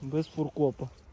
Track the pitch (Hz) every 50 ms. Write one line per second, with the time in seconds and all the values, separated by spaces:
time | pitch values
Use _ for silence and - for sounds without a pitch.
0 | 139 135 147 160 156 - - 160 151 139 - 151 147 131 - - 135 123 - -
1 | - -